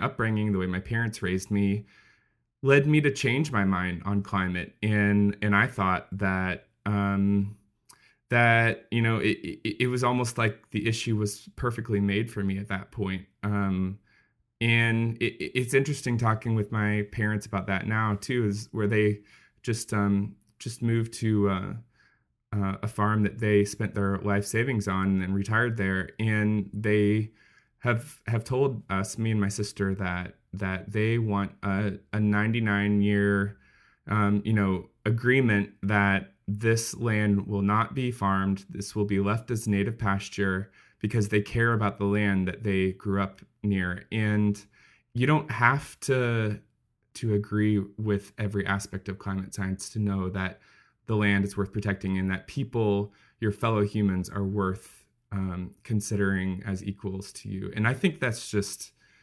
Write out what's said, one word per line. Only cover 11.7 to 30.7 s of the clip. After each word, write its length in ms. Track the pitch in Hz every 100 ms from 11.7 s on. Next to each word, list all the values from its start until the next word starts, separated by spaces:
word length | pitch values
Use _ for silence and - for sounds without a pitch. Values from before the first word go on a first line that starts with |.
| 117 117 101
made 300 | 101 101 117
for 120 | 107
me 160 | 98 95
at 100 | 104
that 220 | 95 -
point. 360 | - 95 95 - _
Um, 560 | 104 104 98 92 92 101 _ _ _ _ _ -
and 560 | 117 117 117 113 117 117
it, 160 | 120
it, 260 | - - -
it's 140 | 120
interesting 420 | 135 139 143 127 120
talking 380 | 117 110 120
with 180 | 113 101
my 340 | 110 104 104 101
parents 320 | - 107 107
about 220 | - 98 92
that 200 | 95 -
now 300 | 110 110 101
too, 260 | - 123 107
is 220 | 101 -
where 140 | 113 104
they 340 | 107 107 104 - - _ _
just, 300 | - 113 -
um, 440 | 107 101 101 98 - _ _
just 240 | 120 117
moved 300 | 117 117 113
to, 360 | - 113 104 101
uh, 220 | 95 98 110 - _ _ _ _ _ - 104
uh, 200 | 98 98
a 60 | -
farm 360 | - 104 107
that 160 | 104 -
they 240 | 107 104
spent 300 | 101 - 110
their 240 | 101 98 98
life 260 | 104 101 104
savings 420 | 110 127 117 98
on 200 | 95 95
and 140 | 95
then 120 | 92
retired 420 | 98 101 110 120 113
there. 340 | 95 95 - -
And 520 | 107 107 107 107 98
they 600 | 104 107 107 104 107 110 _ _ _ _ _
have, 400 | 123 117 - - -
have 180 | 113
told 380 | - 127 139 113 -
us, 300 | 95 98 -
me 140 | 113
and 80 | 110
my 80 | 98
sister, 460 | 101 104 - 98 95
that, 380 | 92 90 90 - _
that 380 | 92 95